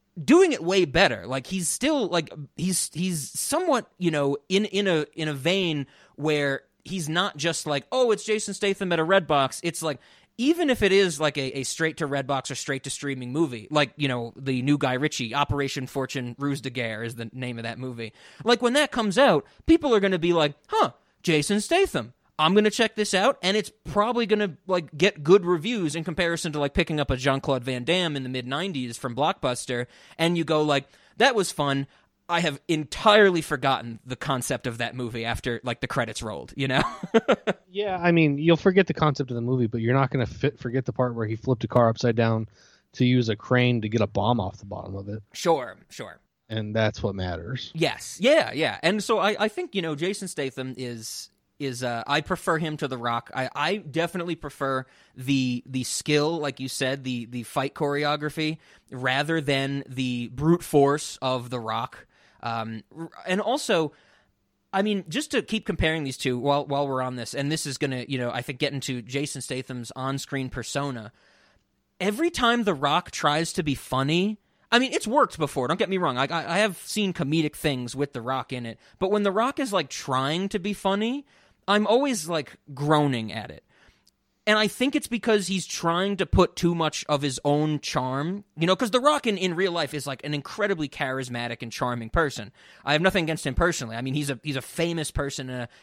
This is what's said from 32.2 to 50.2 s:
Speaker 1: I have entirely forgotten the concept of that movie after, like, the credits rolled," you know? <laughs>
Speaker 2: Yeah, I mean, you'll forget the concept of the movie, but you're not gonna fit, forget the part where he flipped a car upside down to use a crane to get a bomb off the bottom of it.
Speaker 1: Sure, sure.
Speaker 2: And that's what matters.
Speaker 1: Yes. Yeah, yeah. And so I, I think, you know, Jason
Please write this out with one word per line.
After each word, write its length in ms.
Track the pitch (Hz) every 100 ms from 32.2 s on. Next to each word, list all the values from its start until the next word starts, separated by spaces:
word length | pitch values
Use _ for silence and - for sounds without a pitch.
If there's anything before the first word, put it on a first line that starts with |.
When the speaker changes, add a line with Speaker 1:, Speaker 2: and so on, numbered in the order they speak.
| -
Speaker 1:
I 100 | 170
have 200 | 170 139 -
entirely 760 | 160 151 - 220 208 202 175
forgotten 560 | - 139 135 131 117 113 -
the 100 | 127
concept 520 | - 131 113 127 127
of 100 | 113
that 180 | 120 127
movie 300 | 120 113 113
after, 340 | 117 127 117
like, 180 | 127 117
the 60 | 120
credits 360 | - 117 110
rolled," 300 | 113 90 64 -
you 140 | 135
know? 140 | 131 -
<laughs> 360 | - - 226 - - - - _
Speaker 2:
Yeah, 280 | 185 208 185
I 100 | 175
mean, 280 | 170 156 143
you'll 180 | 160 165
forget 300 | 202 185 180
the 80 | 156
concept 340 | 156 135 131
of 60 | 120
the 60 |
movie, 260 | 117 131 117
but 120 | 117
you're 120 | 117
not 160 | 135 135
gonna 160 | 135 117
fit, 320 | - 151 -
forget 280 | 123 123 123
the 80 |
part 200 | - 127
where 140 | 117 110
he 80 | 110
flipped 280 | - 123
a 40 | 110
car 200 | 123 117
upside 280 | 117 123 113
down 320 | 113 113 110 _ _ _ _
to 120 | - 127
use 240 | 127 113
a 60 | 107
crane 460 | - 127 123 120
to 80 | 107
get 120 | 117
a 60 | 104
bomb 320 | - 117 120
off 180 | 90 -
the 80 | 101
bottom 300 | 98 95 98
of 120 | 98
it. 140 | 107 104
Speaker 1:
Sure, 440 | - 175 156 120 92 _
sure. 300 | - 107 80 _ _ -
Speaker 2:
And 260 | 110 107 110
that's 280 | 110 -
what 100 | 110
matters. 560 | 98 90 85 87 131 - 160
Speaker 1:
Yes. 420 | 160 - - -
Yeah, 320 | 214 311 117
yeah. 260 | 139 147 101
And 220 | 165 214
so 160 | - 220
I, 160 | 190 214
I 80 | 214
think, 260 | - 359 196
you 80 |
know, 100 | 165
Jason 340 | 147 175 196